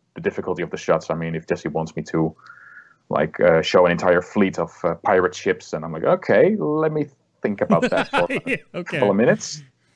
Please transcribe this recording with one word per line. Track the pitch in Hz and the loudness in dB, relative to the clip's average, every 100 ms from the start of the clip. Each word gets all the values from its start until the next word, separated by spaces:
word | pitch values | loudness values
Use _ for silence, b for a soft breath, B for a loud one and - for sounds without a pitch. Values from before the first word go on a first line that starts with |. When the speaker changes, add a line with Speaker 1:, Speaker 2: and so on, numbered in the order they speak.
| _ | _
Speaker 1:
the | - | -8
difficulty | 92 - 95 87 | -6 -4 -4 -4
of | 85 | -6
the | 92 | -4
shots. | - 82 - | -2 -2 -2
I | 82 | -6
mean, | 82 82 | -6 -6
if | - | -4
Jesse | 85 82 | -4 -4
wants | 78 80 | -6 -6
me | - | -8
to, | 76 82 80 B B B B B B B - | -4 -2 -2 B B B B B B B -4
like, | - 80 - | -2 -2 2
uh, | 87 80 | 4 4
show | - 92 90 | 4 4 4
an | |
entire | 85 92 87 | 4 2 2
fleet | - 107 95 82 | 2 0 0 0
of, | 82 - 87 | -6 -4 -4
uh, | 82 | -2
pirate | 104 95 90 - | 2 2 2 0
ships, | 98 90 - | -2 -2 -6
and | 80 | -10
I'm | 82 | -8
like, | 80 127 | -4 0
"Okay, | 180 - 107 165 214 | 0 4 4 4 2
let | 151 151 156 | -2 0 -2
me | 156 143 _ _ _ | -2 -6 _ _ _
think | - 202 | -6 -2
about | - 175 254 | 0 2 2
that | 180 - | -2 -2
for | 285 - | -2 -2
Speaker 2:
<laughs> | 277 - | -4 -4
Yeah, | 254 | -6
okay. | - 175 | -8 -12
Speaker 1:
a | |
couple | 175 160 110 | -8 0 0
of | 98 | 4
minutes. | 131 214 - 151 - _ _ | 2 2 -4 -14 -18 _ _